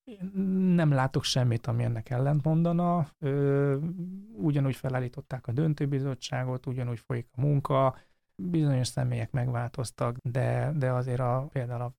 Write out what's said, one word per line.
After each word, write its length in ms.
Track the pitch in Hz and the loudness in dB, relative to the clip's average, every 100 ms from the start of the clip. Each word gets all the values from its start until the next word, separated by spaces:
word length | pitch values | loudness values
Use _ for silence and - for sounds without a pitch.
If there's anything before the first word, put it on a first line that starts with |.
Én 280 | - 202 185 196 190 190 185 175 | -20 -12 -8 -4 0 2 4 4
nem 160 | 156 | 4
látok 320 | 139 131 143 | 4 2 0
semmit, 440 | - 131 127 117 - | 0 2 2 2 -2
ami 160 | 117 | -2
ennek 260 | 117 117 - | 0 -2 -4
ellentmondana. 960 | 123 135 147 160 160 170 170 175 175 147 _ | -2 2 2 2 2 2 2 2 2 0 _
Ö, 580 | 147 143 139 139 143 139 160 180 180 190 208 | -2 0 2 4 2 0 -2 -6 -10 -10 -14
ugyanúgy 420 | 226 170 143 139 127 | -2 2 2 2 0
felállították 720 | 135 127 123 - - 131 - | -2 -2 -4 -8 -10 -8 -4
a 40 | |
döntőbizottságot, 1120 | 117 160 147 143 139 135 127 - 127 127 127 - | 0 2 2 0 0 -2 -6 -4 -4 -2 -4 -4
ugyanúgy 340 | 127 123 117 | -4 -4 -6
folyik 280 | - 120 - | -4 -6 -6
a 100 | - | -2
munka, 540 | 143 143 - 135 135 - _ _ _ - | 2 2 2 4 2 0 _ _ _ -10
bizonyos 520 | 180 170 147 131 123 | -2 2 2 2 0
személyek 440 | - 127 120 110 | -2 -2 -2 -2
megváltoztak, 840 | 131 123 120 120 - 113 - 120 120 | -2 0 -2 -4 -6 -8 -4 -4 -2
de, 480 | 127 127 120 123 123 156 | -4 0 0 0 0 0
de 160 | 127 | 0
azért 280 | 127 127 123 | 0 0 0
a, 280 | 123 127 143 | 0 0 -2
például 300 | 139 120 120 | -4 -4 -4
a 120 | 120 | -6